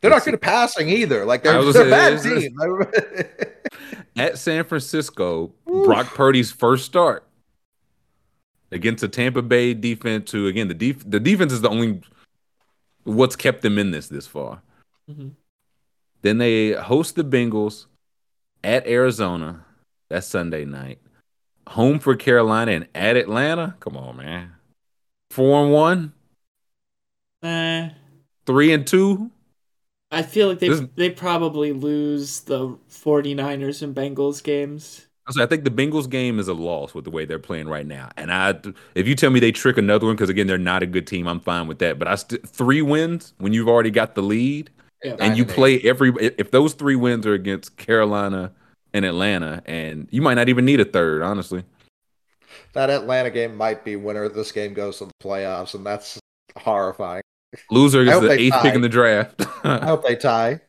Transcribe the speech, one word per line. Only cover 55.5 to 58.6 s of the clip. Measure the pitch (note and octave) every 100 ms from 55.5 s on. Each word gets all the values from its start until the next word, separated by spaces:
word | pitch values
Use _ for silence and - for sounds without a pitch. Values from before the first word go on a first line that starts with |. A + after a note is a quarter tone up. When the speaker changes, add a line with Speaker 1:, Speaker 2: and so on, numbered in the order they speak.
| F#2 F2+
Speaker 1:
and | G#2
that's | G2 G#2 - - _ _ _ -
horrifying. | - G#2 F#2+ F#2 F#2+ F2+ - _ _ - _
Speaker 2:
Loser | A#2 C#3+ C3+
Speaker 1:
I | B2
Speaker 2:
gets | D#3+
Speaker 1:
hope |
Speaker 2:
the | -
Speaker 1:
they | C3+
Speaker 2:
eighth | B2+ C3